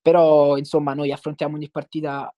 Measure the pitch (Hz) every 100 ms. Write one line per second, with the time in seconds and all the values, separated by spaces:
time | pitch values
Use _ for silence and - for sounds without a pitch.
0 | - 175 160 151 143 139 143 160 147 139
1 | 143 139 - 147 147 151 147 - 135 160
2 | 151 139 127